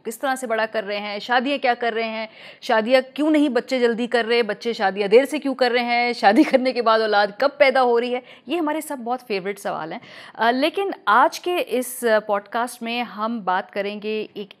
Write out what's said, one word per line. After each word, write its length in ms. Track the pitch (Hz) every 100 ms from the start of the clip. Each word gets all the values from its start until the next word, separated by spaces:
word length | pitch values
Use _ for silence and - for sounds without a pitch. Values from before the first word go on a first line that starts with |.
किस 160 | - 233
तरह 140 | 277
से 120 | 262 254
बड़ा 200 | 220 220
कर 180 | 220
रहे 140 | 196 208
हैं, 200 | 208 208
शादियाँ 400 | 208 247 254 277
क्या 160 | 262
कर 180 | 240 233
रहे 120 | 220
हैं, 240 | 226 220 220 - - -
शादियाँ 400 | - 226 220 262
क्यों 280 | 262 - 302
नहीं 200 | 311 294
बच्चे 300 | 240 233 262
जल्दी 260 | 240 226 240
कर 180 | 240
रहे, 180 | 220 240
बच्चे 320 | 220 202 233
शादियाँ 340 | 226 196 196 202
देर 160 | 226
से 140 | 277 302
क्यों 160 | 277
कर 180 | 262 247
रहे 120 | 240
हैं, 280 | 240 240 240
शादी 320 | 240 226 226
<laughs> 140 | 302 262
करने 140 | 254
के 100 | 254
बाद 180 | 226 220
औलाद 340 | 220 202 208 202
कब 100 | 277
पैदा 300 | - 277 262
हो 180 | 247 233
रही 140 | 247
है, 100 | 247 254 - -
ये 80 | 339
हमारे 240 | 302 311
सब 180 | 302 277
बहुत 220 | 226 254
फेवरेट 380 | - 196 185 202
सवाल 340 | 202 156 156
हैं। 80 | 185 - - -
अ, 160 | - 226
लेकिन 420 | 254 311 349 392 - -
आज 300 | 220 311 -
के 200 | 349 359
इस 420 | - 247 247 -
पॉडकास्ट 800 | 240 214 214 202 202 233 247 -
में 200 | 233 240
हम 380 | 233 208 220 233
बात 300 | 185 185 202
करेंगे 580 | 202 196 208 214 214 - 196
एक 120 | 196 -